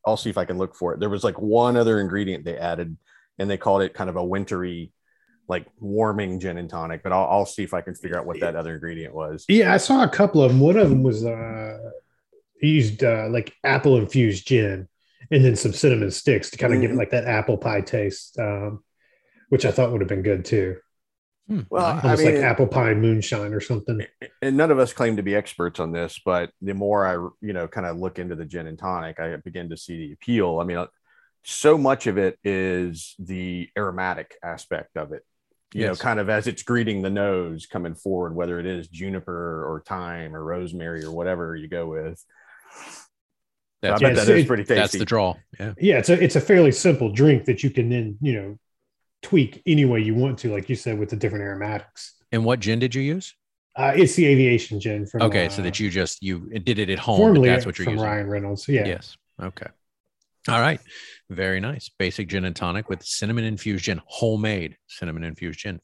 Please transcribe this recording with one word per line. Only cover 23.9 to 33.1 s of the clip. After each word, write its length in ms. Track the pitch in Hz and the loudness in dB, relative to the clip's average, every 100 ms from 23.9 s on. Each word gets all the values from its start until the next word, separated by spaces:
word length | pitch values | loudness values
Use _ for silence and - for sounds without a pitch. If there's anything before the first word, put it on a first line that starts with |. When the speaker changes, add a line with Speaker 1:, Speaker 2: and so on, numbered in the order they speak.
| 113 110 - - _ | -6 -8 -14 -18 _
Speaker 1:
and 140 | 135 135 | 0 4
none 140 | 165 | 4
of 80 | 139 | 4
us 140 | 120 | 2
claim 240 | - 120 107 | 2 0 0
to 60 | |
be 120 | 98 101 | 0 0
experts 440 | 101 - 87 82 | -2 -4 -4 -4
on 100 | 82 | -6
this, 260 | 85 85 - | -4 -6 -6
but 280 | - 90 85 _ | -2 -2 -2 _
the 120 | 95 | -8
more 320 | 98 101 104 95 | -4 0 2 2
I, 80 | 90 87 - 107 | -2 -6 -10 -8
you 60 | |
know, 140 | 92 82 | -6 -6
kinda 240 | - 90 | -6 -6
look 260 | 85 92 - | -6 -8 -8
into 180 | 90 82 | -10 -10
the 100 | 80 | -10
gin 200 | 87 80 | -12 -12
and 140 | 80 | -10
tonic, 400 | 92 90 82 80 | -8 -6 -8 -8
I 160 | 82 78 | -10 -10
begin 340 | - 87 87 | -12 -12 -12
to 80 | 80 | -14
see 200 | - 85 78 | -14 -12 -14
the 60 | |
appeal. 460 | 73 - 120 92 82 | -12 -2 0 0 0
I 20 | |
mean, 140 | 87 87 | -4 -6
uh, 100 | 87 _ _ _ _ _ | -8 _ _ _ _ _
so 340 | - - 156 156 | -14 0 4 6
much 300 | 135 135 120 | 4 0 0
of 100 | 98 | 0
it 220 | 95 - 101 | 0 0 -4
is 680 | 95 95 90 90 82 - | -2 0 -2 -4 -6 -14